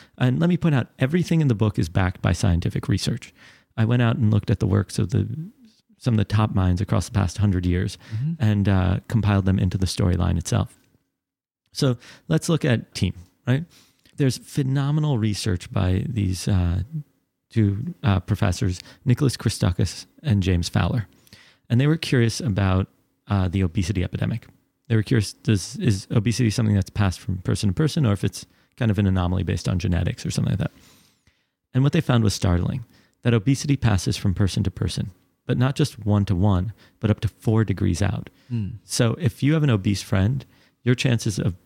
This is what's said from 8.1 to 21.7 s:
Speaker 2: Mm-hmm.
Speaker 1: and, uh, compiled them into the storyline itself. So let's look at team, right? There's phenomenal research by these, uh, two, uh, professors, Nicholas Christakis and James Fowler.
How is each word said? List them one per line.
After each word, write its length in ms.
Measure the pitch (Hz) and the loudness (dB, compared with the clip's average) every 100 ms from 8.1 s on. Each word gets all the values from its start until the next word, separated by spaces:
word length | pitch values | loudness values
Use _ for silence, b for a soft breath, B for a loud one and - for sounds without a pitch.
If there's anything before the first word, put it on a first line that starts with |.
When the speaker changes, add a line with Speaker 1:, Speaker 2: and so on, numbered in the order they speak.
Speaker 2:
Mm-hmm. 180 | 110 147 165 | -6 -4 -2
Speaker 1:
and, 300 | 110 101 98 | 0 2 2
uh, 320 | 95 90 90 - | 2 2 0 -2
compiled 360 | 113 101 101 | 0 2 2
them 140 | 95 95 | 2 2
into 200 | 92 95 | 0 0
the 80 | 92 | -2
storyline 500 | - 95 87 87 87 | 0 0 2 0 0
itself. 400 | - 107 - _ _ _ _ _ _ _ _ _ _ | -2 -2 -4 _ _ _ _ _ _ _ _ _ _
So 240 | - 139 120 B B - | -2 0 -2 B B -2
let's 200 | 160 - | -2 0
look 160 | 160 | 0
at 300 | 147 113 - | 2 0 -2
team, 200 | - 95 87 - _ - | -4 -4 -4 -16 _ -2
right? 180 | 131 170 b b b b - | -2 -2 b b b b -2
There's 220 | 139 - | -2 -2
phenomenal 800 | - - 131 139 139 151 151 123 | -8 -4 -2 0 0 0 0 0
research 520 | 107 101 110 90 - | 0 -2 -2 -2 -2
by 320 | 98 92 92 - | -2 2 0 -2
these, 400 | 110 98 92 - | -2 -2 -2 0
uh, 340 | 95 87 90 92 160 - _ _ _ _ | 0 2 -2 -4 -8 -10 _ _ _ _
two, 440 | 113 101 98 151 - | 0 0 0 -6 -4
uh, 180 | 123 95 | 0 0
professors, 600 | - 101 104 90 104 90 B B | 0 0 0 0 -2 -4 B B
Nicholas 320 | - 120 139 - | -2 2 0 0
Christakis 720 | 110 - 101 90 104 - - _ | -4 0 -2 0 -2 -4 -18 _
and 200 | 156 101 | 0 0
James 260 | 90 87 85 | 2 0 0
Fowler. 380 | 107 87 120 - B B B B B - | 0 0 -2 -6 B B B B B -2